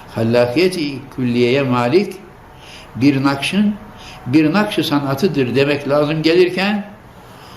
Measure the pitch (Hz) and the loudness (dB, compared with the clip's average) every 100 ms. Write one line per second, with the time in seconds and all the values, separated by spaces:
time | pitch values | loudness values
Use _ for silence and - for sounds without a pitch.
0 | - - 113 120 123 143 185 180 147 127 | -10 -4 0 2 2 2 0 0 -6 -8
1 | 135 - 123 120 120 135 135 123 120 160 | -10 -6 -2 2 2 2 2 0 2 2
2 | 202 - - - - - - - - - | 0 -6 -18 -20 -20 -20 -20 -20 -16 -2
3 | 135 135 139 139 - 190 208 208 - - | 2 2 0 -2 -2 0 0 -2 -10 -20
4 | - - - 143 156 190 208 175 156 147 | -20 -14 0 2 4 2 0 -2 -2 -2
5 | 139 135 196 143 123 117 135 143 131 147 | -2 -2 0 0 0 2 0 0 0 0
6 | 147 156 156 170 180 180 196 208 202 - | 0 0 2 4 2 2 -2 -2 -6 -14
7 | - - - - - | -20 -20 -20 -20 -20